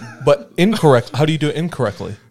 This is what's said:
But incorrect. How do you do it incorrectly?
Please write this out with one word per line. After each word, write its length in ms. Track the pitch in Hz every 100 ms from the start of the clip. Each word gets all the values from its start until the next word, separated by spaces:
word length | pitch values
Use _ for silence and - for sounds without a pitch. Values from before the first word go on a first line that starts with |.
| 117 -
But 280 | 135 143 - -
incorrect. 600 | 185 220 156 127 113 123
How 100 | 156
do 60 |
you 80 | 160
do 100 | 147
it 60 | 143
incorrectly? 600 | 170 - 117 95 90 107 _